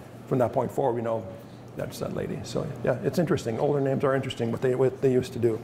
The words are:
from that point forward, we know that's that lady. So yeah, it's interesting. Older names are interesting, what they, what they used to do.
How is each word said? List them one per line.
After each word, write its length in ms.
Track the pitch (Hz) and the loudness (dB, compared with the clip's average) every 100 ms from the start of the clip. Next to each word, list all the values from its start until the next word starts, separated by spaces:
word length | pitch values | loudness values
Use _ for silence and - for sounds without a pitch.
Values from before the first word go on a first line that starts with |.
| - - - | -16 -16 -2
from 100 | 135 | 2
that 140 | 117 | 4
point 180 | 139 117 | 2 0
forward, 220 | - 135 | 2 2
we 80 | 117 | 2
know 220 | 113 113 98 - - - - - | 0 -2 -4 -12 -16 -18 -14 -8
that's 220 | - - | -8 -6
that 160 | - | -6
lady. 240 | - - - | -4 -4 -6
So 200 | - - - - | -4 -4 -4 -2
yeah, 120 | 151 127 | 0 0
it's 160 | - 160 | 0 0
interesting. 400 | 170 160 - 113 | 2 2 0 0
Older 220 | 147 143 | 0 2
names 240 | 135 135 | 2 2
are 100 | 139 | 2
interesting, 380 | 135 123 - 117 | 2 0 -2 -2
what 100 | 113 | 0
they, 140 | 131 131 | 0 4
what 240 | 131 127 | 2 4
they 100 | 135 | 4
used 200 | 127 123 | 4 2
to 60 | 123 | 0
do. 180 | 117 110 | 2 2